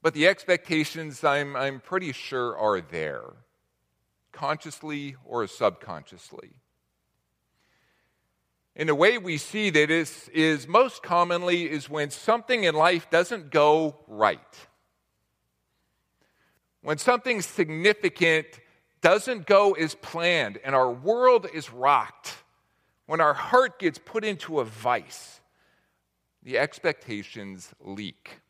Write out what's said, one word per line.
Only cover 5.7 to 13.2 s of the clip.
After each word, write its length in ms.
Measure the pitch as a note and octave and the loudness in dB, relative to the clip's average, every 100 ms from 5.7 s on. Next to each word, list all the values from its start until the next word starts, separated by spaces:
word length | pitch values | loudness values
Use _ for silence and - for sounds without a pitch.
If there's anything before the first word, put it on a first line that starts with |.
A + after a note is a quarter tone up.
| F2 - E2 D2 F2+ - - - B2+ _ _ _ _ _ _ _ _ _ _ _ _ _ _ _ _ _ _ _ _ _ - | 0 -14 -14 -16 -20 -20 -20 -20 _ _ _ _ _ _ _ _ _ _ _ _ _ _ _ _ _ _ _ _ _ _ -8
And 120 | D#3+ | -2
the 60 | |
way 240 | D3 F#3 A#3+ | 4 4 2
we 200 | F#3 D3+ | -4 -8
see 320 | - G#3+ G#3 | -6 -4 0
that 200 | D3+ D3+ | 2 4
is, 400 | E3 D#3 - - | 2 -2 -10 -8
is 360 | D#3+ D#3+ D3+ B2+ | 0 0 0 0
most 340 | G3 C4 - | 2 2 -2
commonly 680 | - F3 F3 F3 F3+ F3 E3 | -2 0 0 0 0 -2 -2
is 220 | D3+ C#3 | -6 -8
when 200 | D3+ D3 | -6 -6
something 520 | - - A#3 A3 B3 | -6 -2 -2 0 0
in 140 | F#3 D#3 | 0 4
life 340 | E3 F3 - | 4 2 2
doesn't 400 | E3 | 0